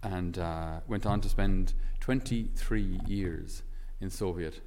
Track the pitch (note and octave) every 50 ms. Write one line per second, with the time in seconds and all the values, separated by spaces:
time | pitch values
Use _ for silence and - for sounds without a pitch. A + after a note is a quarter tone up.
0 | - G#2 F#2 F2+ F2+ F2 E2 F2+ F2 E2+ E2 E2 E2 D#2+ D#2+ - - - A2 G2+
1 | - G#2+ G2+ G2 F#2+ - - - G2 G2 G2 F#2+ F#2 F#2 - - - - - -
2 | - - B2+ C3 - - A#2+ A2+ A2 A2+ - - - - - A2 G#2 F#2+ F#2 F#2
3 | - D#2 G2+ G2+ F#2+ F2+ E2 D#2+ E2+ E2+ - - - - - - - - - -
4 | - F#2+ F2 - G#2+ F#2 F2 F2 E2+ D#2 D2+ - -